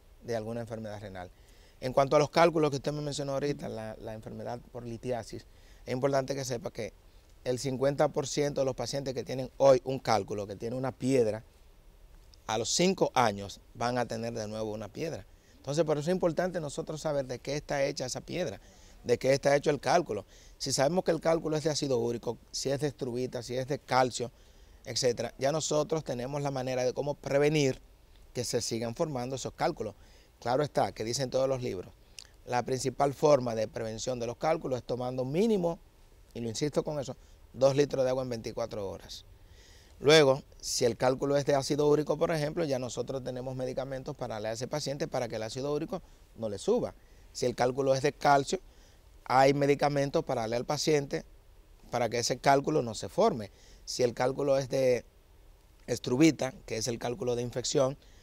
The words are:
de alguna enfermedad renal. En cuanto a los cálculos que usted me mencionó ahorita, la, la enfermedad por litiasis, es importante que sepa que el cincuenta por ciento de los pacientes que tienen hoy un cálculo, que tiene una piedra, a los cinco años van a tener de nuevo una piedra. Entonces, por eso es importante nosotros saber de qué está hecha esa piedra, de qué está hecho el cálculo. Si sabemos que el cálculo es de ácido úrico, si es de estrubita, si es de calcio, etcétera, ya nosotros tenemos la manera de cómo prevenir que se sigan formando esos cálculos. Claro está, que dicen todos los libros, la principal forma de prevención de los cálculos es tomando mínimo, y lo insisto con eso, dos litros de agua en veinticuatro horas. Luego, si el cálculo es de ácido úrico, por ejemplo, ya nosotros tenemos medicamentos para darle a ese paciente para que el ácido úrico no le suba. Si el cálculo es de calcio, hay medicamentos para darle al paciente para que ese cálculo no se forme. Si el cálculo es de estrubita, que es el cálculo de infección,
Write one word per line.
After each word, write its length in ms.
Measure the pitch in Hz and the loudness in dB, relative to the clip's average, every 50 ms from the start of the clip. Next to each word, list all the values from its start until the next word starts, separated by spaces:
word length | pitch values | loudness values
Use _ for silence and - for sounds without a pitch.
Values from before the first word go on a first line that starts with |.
| - - - - | -20 -20 -20 -14
de 140 | - - 117 | -8 -6 -4
alguna 260 | 113 107 110 117 120 | -4 -4 -4 -6 -6
enfermedad 380 | 117 107 117 110 110 104 104 101 | -8 -8 -8 -10 -8 -10 -10 -10
renal. 300 | 107 98 95 92 90 92 - - - - - - - - - - | -12 -12 -12 -12 -12 -14 -16 -20 -20 -20 -20 -20 -20 -20 -12 -8
En 120 | - 127 | -6 0
cuanto 240 | 123 139 139 135 156 | 2 4 4 6 6
a 20 | 151 | 4
los 120 | 147 - | 4 4
cálculos 400 | - 170 170 175 156 165 151 147 | 6 6 6 6 6 4 4 2
que 60 | 139 | 2
usted 160 | 135 - 151 | 0 -2 -4
me 100 | 147 147 | -4 -4
mencionó 300 | 147 143 139 147 139 139 | -4 -4 -4 -4 -4 -4
ahorita, 360 | 135 135 143 143 147 143 - 117 | -2 -2 -2 -2 -2 -4 -6 -8
la, 280 | 110 110 110 110 - - | -8 -8 -8 -10 -10 -12
la 140 | - 110 110 | -12 -12 -12
enfermedad 440 | 110 - 120 113 110 107 117 156 - - - | -12 -12 -12 -12 -10 -8 -8 -8 -10 -12 -14
por 140 | - 120 120 | -14 -12 -10
litiasis, 600 | 117 117 110 - 123 123 113 107 - - 110 - - - - - - - - - | -10 -10 -8 -6 -4 -4 -4 -6 -8 -12 -14 -16 -18 -20 -20 -20 -20 -20 -14 -8
es 80 | 120 | -6
importante 420 | 123 127 135 143 139 135 131 135 139 | -2 0 0 2 2 2 0 0 -4
que 100 | 139 131 | -4 -4
sepa 260 | 123 127 113 - 117 | -4 -6 -6 -6 -8
que 240 | - - 107 - - - - - - - - - - - - | -8 -8 -10 -10 -12 -16 -20 -20 -20 -20 -20 -20 -20 -8 -4
el 140 | 123 131 120 | -4 -4 -2
cincuenta 500 | - 135 131 120 135 139 143 147 151 143 | -2 -4 -2 0 0 0 2 2 0 0
por 180 | - 151 139 | 0 -2 -4
ciento 360 | - - 147 143 143 139 139 | -2 -2 0 0 0 0 0
de 20 | 135 | -2
los 120 | 131 123 | -2 -2
pacientes 360 | - 120 - - 139 139 135 123 | -4 -6 -6 -6 -6 -6 -4 -6
que 100 | 120 107 | -6 -6
tienen 260 | - 127 131 127 123 - - | -6 -6 -6 -6 -6 2 6
hoy 240 | 135 139 135 123 - | 8 8 8 8 4
un 140 | 131 135 127 | 0 -4 -2
cálculo, 480 | - 127 113 107 98 - 107 104 101 | 0 2 2 2 0 -2 -6 -6 -6
que 100 | 104 98 | -8 -8
tiene 200 | - 113 113 123 | -8 -6 -6 -4
una 160 | 131 131 131 | -4 -4 -6
piedra, 520 | - - 123 131 135 127 113 107 104 113 - - - - - - - - - - - - - - - - - - - - - | -6 -4 0 2 4 4 4 4 0 -2 -8 -14 -20 -20 -20 -20 -20 -20 -20 -20 -20 -20 -20 -20 -20 -20 -20 -20 -20 -12 -6
a 100 | - 110 | -4 -4
los 140 | 113 120 - | -2 -2 0
cinco 400 | - - 175 190 185 - 165 - - | 0 2 2 2 4 2 0 2 4
años 460 | 127 120 110 101 98 101 98 - - - - - | 4 4 4 2 -2 -6 -10 -12 -16 -20 -18 -8
van 240 | 117 120 120 123 123 | -4 -2 -2 0 0
a 80 | 120 | -2
tener 260 | - 117 113 113 117 | -2 -4 -6 -6 -6
de 140 | 120 113 107 | -6 -6 -6
nuevo 260 | 107 107 110 110 107 | -6 -6 -6 -6 -6
una 160 | 104 110 107 98 | -6 -8 -10 -10
piedra. 380 | - 123 156 165 131 98 - - - - _ - - | -8 -8 -8 -6 -8 -10 -12 -16 -20 -20 _ -20 -20
Entonces, 280 | - - 139 143 165 160 | -12 -8 -2 0 0 0
por 140 | 151 147 147 | 2 0 0
eso 120 | 143 175 | 0 -2
es 40 | 185 | 0
importante 460 | 180 190 170 151 - 175 185 170 175 | 0 0 0 0 0 -2 -2 -4 -6
nosotros 400 | 151 139 - 165 156 - 156 147 | -8 -6 -8 -8 -8 -8 -8 -6
saber 260 | - 156 143 139 131 | -4 -2 -2 -2 -2
de 120 | 127 127 120 | -4 -8 -8
qué 180 | - - 143 | -6 -6 -6
está 280 | 151 - - 147 139 139 | -6 -4 -4 -2 0 0
hecha 220 | 147 143 - 131 | -2 -2 -4 -6
esa 140 | 127 - 131 | -6 -6 -8
piedra, 400 | - - 131 170 175 120 98 - - - - - - - - - - | -8 -6 -6 -4 -4 -4 -6 -10 -14 -20 -20 -20 -20 -20 -20 -8 0
de 140 | 117 120 - | 0 2 2
qué 140 | - 175 | 4 4
está 220 | 143 135 - 143 143 | 2 4 4 4 4
hecho 140 | 147 - 165 | 4 4 2
el 100 | 147 120 | 0 0
cálculo. 440 | - 127 156 180 151 - 110 98 - - - - - - - - | 2 2 2 2 2 0 -4 -8 -8 -10 -16 -20 -20 -20 -12 -8
Si 140 | - 139 | -6 -2
sabemos 320 | 127 139 131 147 175 185 - | 2 2 2 2 2 2 2
que 60 | 180 | 2
el 100 | 165 156 | 0 2
cálculo 360 | - 165 165 165 - 156 156 | 2 2 0 2 0 -2 -2
es 80 | 151 143 | -2 0
de 60 | 160 | -2
ácido 280 | 143 - 151 139 127 117 | -2 0 0 0 2 2
úrico, 400 | 117 117 117 117 - 123 113 - - - | 0 0 -2 -4 -4 -6 -8 -8 -10 -10
si 200 | - - - 131 | -8 -6 -4 -2
es 100 | 143 127 | -2 -2
de 80 | 151 143 | -2 -4
estrubita, 540 | - - 139 123 117 127 127 - - 123 | -4 -4 -6 -6 -4 -4 -4 -4 -6 -8
si 140 | 113 123 123 | -8 -6 -4
es 100 | 131 127 | -4 -4
de 120 | 131 147 - | -4 -4 -6
calcio, 520 | - - 127 127 131 123 - - 117 120 - - - - - - - - - - - | -2 2 4 4 4 4 2 -4 -6 -8 -8 -14 -20 -20 -20 -20 -20 -20 -20 -16 -12
etcétera, 500 | - 117 - 135 123 113 101 113 117 - - | -6 -2 0 0 2 0 0 -4 -6 -4 -2
ya 140 | 127 139 | 0 0
nosotros 520 | 156 156 - - 151 151 147 147 160 156 - | 0 0 0 0 0 0 0 0 -2 -4 -4
tenemos 380 | - 127 120 123 135 143 143 | -4 -4 -4 -4 -4 -4 -4
la 80 | 143 139 | -4 -2
manera 340 | 139 131 127 131 131 127 127 | -2 -4 -4 -2 -2 0 0
de 80 | 127 | 0
cómo 220 | - - 135 147 143 | 0 -2 -2 -4 -4
prevenir 680 | - - 135 139 143 147 151 156 151 139 131 127 - - - - - - - - - - - - | -6 -2 0 2 4 4 4 4 4 4 2 2 -2 -8 -20 -20 -20 -20 -20 -20 -20 -20 -10 -8
que 100 | 127 113 | -6 -4
se 160 | - - 117 | -2 -2 -2
sigan 340 | - - 117 113 120 117 117 | -2 -2 -2 -2 -4 -4 -4
formando 420 | - 170 160 139 123 123 131 135 | -2 -4 -2 -4 -4 -6 -6 -6
esos 160 | 123 - 117 | -8 -8 -8
cálculos. 420 | - - 143 170 156 - - 104 - - - - - - - _ _ _ | -4 -2 -2 -2 -2 -4 -8 -10 -10 -12 -18 -20 -20 -20 -20 _ _ _
Claro 240 | - 117 127 139 151 | -2 0 0 2 0
está, 260 | 135 - 147 117 98 | 0 0 0 0 0
que 140 | - - 110 | -2 -4 -6
dicen 260 | 113 120 139 135 123 | -4 -4 -4 -4 -2
todos 180 | - 131 135 135 | 0 0 0 0
los 140 | 135 123 | 0 -2
libros, 300 | 123 117 101 90 87 - - - - - - - - - - - - | -4 -4 -6 -8 -10 -12 -16 -20 -20 -20 -20 -20 -20 -20 -20 -18 -8
la 180 | - 123 123 117 | -4 -2 -2 0
principal 500 | 131 131 123 131 131 123 - 143 143 127 | 0 -2 -2 -2 -2 0 2 0 0 2
forma 400 | - 156 151 147 127 123 120 113 | 4 6 6 6 6 4 2 -2
de 140 | 113 110 107 | -2 -2 -4
prevención 500 | - 120 113 110 110 110 - 135 127 120 | -4 -6 -6 -6 -6 -6 -6 -6 -4 -4
de 80 | 117 | -4
los 100 | 117 117 | -6 -4
cálculos 420 | - - 156 165 160 - 147 127 120 | -2 0 0 0 0 -2 -4 -4 -4
es 40 | - | -4
tomando 400 | - 127 120 127 127 131 131 127 | -4 -4 -4 -4 -4 -4 -4 -4
mínimo, 540 | 131 143 175 226 233 214 190 170 170 170 - - - _ - - - - - - - - | -2 0 2 2 2 2 2 0 -2 -4 -6 -10 -20 _ -20 -20 -20 -20 -20 -20 -14 -10
y 60 | 117 | -8
lo 80 | 117 113 | -6 -6
insisto 340 | 107 - 151 147 - 170 | -4 -2 -4 -2 0 -2
con 160 | 156 156 151 147 | -2 -2 -4 -6
eso, 160 | 123 - 123 - - - - - - - | -6 -8 -10 -14 -18 -20 -20 -20 -20 -18
dos 240 | - 117 131 139 135 | 0 2 4 4 6
litros 260 | 143 147 135 - 135 | 4 2 2 2 0
de 80 | 131 127 | 2 2
agua 140 | 131 131 131 | 0 0 -2
en 60 | 127 | -4
veinticuatro 600 | 117 113 107 117 107 120 117 110 117 107 98 95 | -6 -6 -8 -8 -6 -6 -6 -6 -6 -6 -6 -8
horas. 340 | 92 - - - - - - - - - - - - - - - - - - - - - | -8 -10 -12 -16 -16 -16 -18 -20 -20 -20 -20 -20 -20 -20 -20 -20 -20 -20 -20 -20 -12 2
Luego, 420 | - 135 156 160 147 131 131 143 - - - - | 6 8 10 10 10 8 6 4 0 -10 -18 -14
si 240 | - - - - 127 | -10 -6 -2 0 2
el 120 | 117 107 | 2 2
cálculo 400 | - 135 127 131 - 147 139 143 | 2 2 2 2 2 2 2 2
es 100 | 143 131 | 2 2
de 80 | 147 143 | 2 2
ácido 340 | 135 131 - 147 143 151 147 | 2 2 0 0 2 4 6
úrico, 280 | 147 147 147 - 156 | 4 4 4 0 0
por 160 | 151 165 165 | 0 0 0
ejemplo, 320 | 165 151 147 151 - 175 165 | 0 0 -2 -2 -2 -2 -2
ya 160 | 143 131 123 | 0 -2 -2
nosotros 420 | 127 117 - - 120 127 131 135 | -4 -6 -6 -6 -6 -6 -6 -6
tenemos 320 | 123 131 127 123 127 131 131 | -6 -8 -8 -8 -8 -8 -6
medicamentos 600 | 131 127 127 127 135 131 135 135 131 - 151 139 | -6 -6 -4 -4 -6 -6 -6 -8 -8 -8 -10 -10
para 180 | - 131 113 113 | -8 -8 -8 -6
darle 140 | 104 107 110 | -6 -4 -4
a 40 | |
ese 140 | 113 113 123 | -4 -6 -6
paciente 400 | 113 151 151 - 135 139 143 165 | -6 -6 -4 -4 -4 -4 -4 -6
para 220 | - - 127 123 113 | -4 -4 -4 -4 -4
que 80 | 117 | -4
el 80 | 110 110 | -6 -6
ácido 280 | 110 - 131 135 143 | -6 -6 -6 -4 -4
úrico 300 | 147 151 160 - 98 - - - - - - - - | -2 -4 -4 -6 -8 -10 -10 -14 -20 -20 -20 -20 -10
no 140 | 107 113 107 | -8 -6 -6
le 100 | 101 98 | -6 -4
suba. 340 | - 185 233 226 131 95 - - - - - - - - | 0 0 0 0 0 -4 -8 -12 -20 -20 -20 -20 -20 -16
Si 140 | - - 127 | -6 -2 -2
el 80 | 123 113 | -2 0
cálculo 400 | - 120 127 127 139 135 135 135 | 2 0 0 0 2 2 2 2
es 80 | 135 | 2
de 100 | 139 147 | 2 0
calcio, 460 | - - - 147 143 143 135 - 190 - - - - - - - - - - - - - | 0 2 4 6 6 6 4 0 -4 -6 -6 -10 -20 -20 -20 -20 -20 -20 -20 -20 -20 -12
hay 320 | - - 120 131 135 139 139 | -4 2 4 6 6 6 6
medicamentos 720 | 143 143 143 143 139 151 143 143 139 139 143 - 165 - | 4 4 4 4 4 2 2 2 0 0 0 0 -2 -2
para 160 | - 131 120 | -2 -2 -2
darle 160 | 113 110 117 | -2 -2 -2
al 80 | 123 127 | -2 -2
paciente 600 | - 151 139 - 160 151 143 143 139 - 156 - - - - - - - - - - - - - - | -2 -2 0 2 4 4 2 2 0 -4 -8 -8 -10 -18 -20 -20 -20 -20 -20 -20 -20 -20 -20 -10 -4
para 160 | - 117 120 110 | -2 0 0 0
que 100 | 110 120 | 0 0
ese 200 | 120 - 135 120 | 0 0 -2 2
cálculo 440 | - 147 139 143 127 151 156 151 | 4 6 6 6 4 2 2 2
no 120 | 123 117 104 | 0 0 -4
se 140 | - 98 101 | -8 -8 -4
forme. 440 | - 170 208 226 170 113 104 - - - - - - - - | 0 2 4 4 2 0 -6 -10 -14 -20 -20 -20 -20 -18 -12
Si 180 | - - - | -8 0 2
el 100 | 127 120 | 2 2
cálculo 460 | - - 127 131 135 135 143 143 135 139 | 2 0 0 0 0 0 0 2 2 2
es 100 | 135 123 | 0 0
de 360 | 139 135 131 127 123 110 - - _ - - - - - - - - - _ - - - - | 0 2 4 4 4 2 0 -6 _ -20 -20 -20 -20 -20 -20 -20 -20 -20 _ -20 -20 -16 -8
estrubita, 640 | - 120 - - 123 123 131 165 160 135 - 135 131 - - - | -6 -6 -4 -2 0 4 6 6 6 6 4 -2 -6 -6 -10 -10
que 120 | - 110 110 | -8 -6 -4
es 100 | 110 123 | -4 -4
el 100 | 117 113 | -4 -4
cálculo 380 | 123 120 123 - 131 123 120 | -4 -6 -6 -4 -2 -2 0
de 60 | 120 | 0
infección, 540 | 123 120 - 127 - - - 147 135 131 139 - - - - - | -2 -4 -4 -4 -4 0 2 2 2 2 0 -4 -12 -20 -20 -20